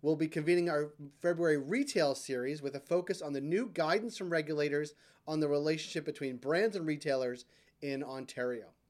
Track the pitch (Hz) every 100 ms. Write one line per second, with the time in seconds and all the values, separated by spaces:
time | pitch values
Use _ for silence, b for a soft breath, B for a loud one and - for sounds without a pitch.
0 | 147 156 156 160 151 175 170 151 151 -
1 | 143 - 175 170 170 151 135 220 277 208
2 | 147 131 - 131 123 151 139 139 - 170
3 | 180 185 151 139 139 180 240 165 156 185
4 | 226 - 185 165 151 151 147 147 147 -
5 | b b - 156 151 143 151 156 - 165
6 | 143 147 139 127 127 165 220 196 160 147
7 | 151 135 127 123 - b b b 143 135
8 | 139 131 127 - 123 120 90 _ _